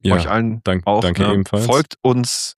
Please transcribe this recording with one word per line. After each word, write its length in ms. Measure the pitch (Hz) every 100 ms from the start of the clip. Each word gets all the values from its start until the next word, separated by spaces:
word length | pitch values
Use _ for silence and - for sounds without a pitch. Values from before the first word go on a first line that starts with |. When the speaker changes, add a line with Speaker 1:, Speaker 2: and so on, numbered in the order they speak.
Speaker 1:
Ja, 140 | 95
Speaker 2:
Euch 140 | 92 80
allen 340 | 107 113 113
Speaker 1:
dank-, 240 | - 92 92
Speaker 2:
auch, 160 | 104
Speaker 1:
danke 200 | 110 98
Speaker 2:
ne? 100 | 104
Speaker 1:
ebenfalls. 340 | 101 95 104 117
Speaker 2:
Folgt 300 | 131 151 -
uns, 520 | 143 127 123 - -